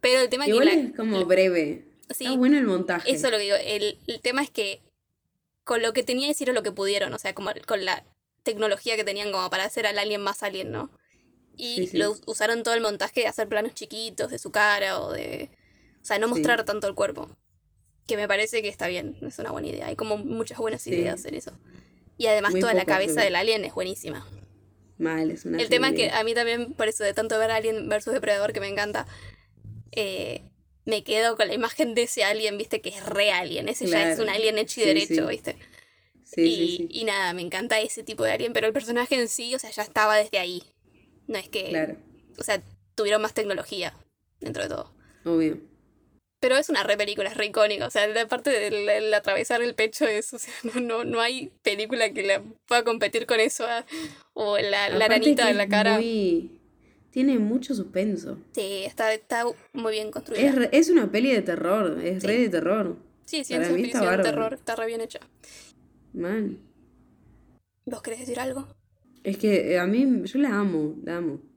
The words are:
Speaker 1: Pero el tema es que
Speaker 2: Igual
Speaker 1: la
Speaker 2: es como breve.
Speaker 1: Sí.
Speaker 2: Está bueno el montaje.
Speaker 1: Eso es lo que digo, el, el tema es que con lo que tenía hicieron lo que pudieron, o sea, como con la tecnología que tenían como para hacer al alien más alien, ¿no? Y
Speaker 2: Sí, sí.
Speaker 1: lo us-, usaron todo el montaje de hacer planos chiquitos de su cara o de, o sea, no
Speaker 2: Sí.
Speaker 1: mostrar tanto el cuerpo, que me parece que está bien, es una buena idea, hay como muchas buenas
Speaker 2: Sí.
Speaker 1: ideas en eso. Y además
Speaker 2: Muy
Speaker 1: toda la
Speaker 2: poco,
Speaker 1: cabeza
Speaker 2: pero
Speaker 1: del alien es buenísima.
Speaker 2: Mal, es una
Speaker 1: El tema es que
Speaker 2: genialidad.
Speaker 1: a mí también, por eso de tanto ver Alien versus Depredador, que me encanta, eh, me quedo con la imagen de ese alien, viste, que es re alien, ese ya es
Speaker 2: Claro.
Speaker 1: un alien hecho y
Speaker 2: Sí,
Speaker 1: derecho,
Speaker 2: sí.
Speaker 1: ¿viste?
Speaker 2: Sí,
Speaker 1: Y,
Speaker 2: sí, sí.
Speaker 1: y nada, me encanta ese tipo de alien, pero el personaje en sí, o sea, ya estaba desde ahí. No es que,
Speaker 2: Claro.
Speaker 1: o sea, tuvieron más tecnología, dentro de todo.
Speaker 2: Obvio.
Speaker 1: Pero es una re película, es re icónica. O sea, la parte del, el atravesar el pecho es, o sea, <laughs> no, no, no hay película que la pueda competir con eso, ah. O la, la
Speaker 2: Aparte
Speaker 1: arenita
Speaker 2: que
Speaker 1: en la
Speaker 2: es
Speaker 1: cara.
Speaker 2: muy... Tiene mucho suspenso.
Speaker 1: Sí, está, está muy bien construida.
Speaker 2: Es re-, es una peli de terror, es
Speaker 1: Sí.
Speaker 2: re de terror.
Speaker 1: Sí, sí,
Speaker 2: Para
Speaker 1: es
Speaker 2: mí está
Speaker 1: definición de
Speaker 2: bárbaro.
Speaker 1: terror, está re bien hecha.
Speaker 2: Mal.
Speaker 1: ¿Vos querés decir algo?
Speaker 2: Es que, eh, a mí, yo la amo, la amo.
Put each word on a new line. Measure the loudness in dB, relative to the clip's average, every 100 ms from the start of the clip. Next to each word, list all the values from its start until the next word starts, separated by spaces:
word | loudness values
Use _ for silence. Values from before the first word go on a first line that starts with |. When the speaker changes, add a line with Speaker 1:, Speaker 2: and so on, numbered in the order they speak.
Speaker 1:
Pero | 4 4
el | 4
tema | 2
es | 2
que |
Speaker 2:
Igual | 6 6
Speaker 1:
la |
Speaker 2:
es | 6 2
como | -4 -2 0
breve. | 4 6 6 4 0 -4 -12 _ -12
Speaker 1:
Sí. | -8
Speaker 2:
Está | -2 2
bueno | 6 6
el | 4
montaje. | 0 0 -2 0
Speaker 1:
Eso | 0 0
es |
lo | 0
que |
digo, | 2 0
el, | 0 -2 -2 -4 -10
el | -4
tema | -2 0
es | -2
que | -2 -4 -6 _ _ _ _ _ _ _ _
con | -2 0
lo | 0
que | 0
tenía | 0 -2 0
hicieron | -2 0
lo | 0
que | -2
pudieron, | -4 -2 0 -2
o | -4
sea, | -8
como | -6 -8 -8 -4
con | -4 -2
la | -4 _ _ _ _
tecnología | -6 -2 0 0 -2 -2
que |
tenían | -2 -4 -4
como | -4 -2
para | -2
hacer | -2 -2 -2
al | 0
alien | -2 -2
más | -4 -4
alien, | -6 -6 -8
¿no? | -8 -8 _ _ _ _ _ _ -12
Y | -8 -4
Speaker 2:
Sí, | -2
sí. | 0
Speaker 1:
lo | 0
us-, | -2 -8
usaron | -2 0 0
todo | 0
el | 2
montaje | 0 -2 -4 0
de | -2
hacer | -2 -2
planos | 0 -2
chiquitos | -6 -12 -10 -10 -6 -6
de | -6
su | -4
cara | 2 4 4 0 -2
o | -4
de, | -6 -6 -8 -10 _ _ _ _ _
o |
sea, | -4 0
no | 0
Speaker 2:
Sí. |
Speaker 1:
mostrar | 2 2 2 0
tanto | -4 -4
el |
cuerpo, | -2 -2 -2 -14 -16 _ _ _ _ _ _ -6
que | -4
me | 0
parece | 2 2 -2
que | -4
está | -6 -4
bien, | -4 -8 -10
es | -12 -10
una | -8
buena | -6 -6
idea, | -6 -8
hay | -6
como | -4 -4
muchas | -4 -4 -6 -4
buenas | -4 -4
Speaker 2:
Sí. | -2
Speaker 1:
ideas | -2 0 -4
en | -8 -10
eso. | -12 -20 -20 -20 -20 _ _ _
Y | 2
además | 4 4
Speaker 2:
Muy | 2
Speaker 1:
toda | 4
la | 2
Speaker 2:
poco, | 4
Speaker 1:
cabeza | 2 2
Speaker 2:
pero | 2
Speaker 1:
del | 2 2
alien | 2 0
es | -2
buenísima. | -6 -6 -6 -10 -12 -14 -20 -20 _ _ _ _ _
Speaker 2:
Mal, | -4 0 -2
es | -4
una | -6 -4
Speaker 1:
El | 2
tema | 2 2
es |
que | 2
Speaker 2:
genialidad. | 0 0
Speaker 1:
a |
mí | 0
también, | 0 0 -2 -4
por | -2 -2
eso | 0
de | -2
tanto | -2 -2 0
ver | 0
Alien | 0 -2 -4 -2
versus | -2 -2
Depredador, | -4 0 0 0
que | -2
me | -6
encanta, | -4 -4 -4 -8 -14 -18 -20 _ _ -18 -18 -10
eh, | -6 -4 -4 -6 -8 -14 _ _ _
me | -4 -4
quedo | 0 2 2 2
con | 0
la |
imagen | 0 -4 0 0 2
de |
ese | 0 2
alien, | 0 2 -2 -4
viste, | -4 -4
que | -6
es | -10
re | -6 2 2
alien, | 2 -2 -6 -6
ese | -4 0
ya | 2 2
es | 2
Speaker 2:
Claro. |
Speaker 1:
un | 0 2
alien | 2 0
hecho | -2 2
y |
Speaker 2:
Sí, | 4
Speaker 1:
derecho, | 4 2
Speaker 2:
sí. | 0 0
Speaker 1:
¿viste? | -4 -6 -10 -16 -20 _ _ _ _
Speaker 2:
Sí, | _ 2
Speaker 1:
Y, | 2 4
Speaker 2:
sí, | 0 -2
sí. | -6
Speaker 1:
y | -4
nada, | -2 0 -2
me | -4
encanta | -6 -6 0 0
ese | 0 -6
tipo | -10 -2
de | -2
alien, | 0 -2
pero | 0 0
el |
personaje | -2 -2 -2 0 0
en | 0
sí, | -4 -4
o | -6
sea, | -6
ya | -8
estaba | -4 2 4 4
desde | 4 0
ahí. | -2 -6 -12 _ _ _ _ _ -8
No | -8
es | -6
que, | -8 -2
Speaker 2:
Claro. | -2 -2 -6 -16 -20 _ -12
Speaker 1:
o |
sea, | -4 -4 -4 -20 _
tuvieron | -2 2 2
más | 2
tecnología, | -2 -2 -4 -6 -6 -6 -8 _ _ _ _
dentro | -10 -6
de | -6
todo. | -6 -10 _ _ _
Speaker 2:
Obvio. | 0 2 2 -2 -12 _ _ _ _ _ _ _
Speaker 1:
Pero | 2 2
es | 2
una | 0
re | 2 0
película, | 0 -2 -4
es | -2
re | -2
icónica. | 2 2 2 -2
O |
sea, | 0 0
la | 0 -2
parte | -2 0
del, | 0 0 -2 2
el | 2 2
atravesar | 2 2 0 0 0
el | 0
pecho | 0 -2 2 0
es, | 0 -4
o | -10
sea, | -12 -10
<laughs> | -6
no, | -4
no, | -4 -4
no | -2 0
hay | 0 -2 -10 _
película | -4 -2 -2 0 0
que | 0
la | 0 0 0 -20 _
pueda | 2
competir | 2 0 0 0
con | 0 2
eso, | 2 2 -4
ah. | -4 -6 -12 -12 -14 _
O | -6 0 0
la, | 2 0 2
la | 2 4
Speaker 2:
Aparte |
Speaker 1:
arenita | 6 6 6 4
Speaker 2:
que |
Speaker 1:
en | 4
la |
Speaker 2:
es | 2
Speaker 1:
cara. | 4 4
Speaker 2:
muy... | 4 2 2 2 2 -2 -16 _ _ _ _ _
Tiene | 0 2 4
mucho | 2 0 -2
suspenso. | -4 -2 -2 0 -2 -6 -12 -10
Speaker 1:
Sí, | -6 -6 -6
está, | -8 -2 0
está | 0 _ -2 -2 -4 -12
muy | -4 -2
bien | -2 -4
construida. | -10 -6 2 4
Speaker 2:
Es |
re-, | 4 6
es | 6 8
una | 6 6
peli | 2 4
de | 4
terror, | 2 -2 2 2 2 0
es | -4 -2
Speaker 1:
Sí. | 0
Speaker 2:
re | 4
de | 4
terror. | 2 2 2 0 -6 -14 _
Speaker 1:
Sí, | -6 -6
sí, | -2
Speaker 2:
Para | -2 2
Speaker 1:
es |
Speaker 2:
mí | 2
está | 2 2
Speaker 1:
definición |
de | 2
Speaker 2:
bárbaro. | 4 2
Speaker 1:
terror, | 2 -2
está | -4 -6 -4
re | -4
bien | -4
hecha. | -6 -10 -18 _ -20 -20 -20 _ _ _ _
Speaker 2:
Mal. | -8 -4 -2 -4 -6 -16 _ _ _ _ _ _ _ _ _ _ _ -12
Speaker 1:
¿Vos | -10
querés | -10 -10
decir | -8 -6
algo? | -6 -6 -10 -18 _ _ _ _
Speaker 2:
Es | -6 0
que, | 2 4 4
eh, | 2
a | 2
mí, | 4 4 2
yo | 0 0
la | 2 2
amo, | 2 2 -2 -4
la | -6 -4
amo. | -4 -6 -14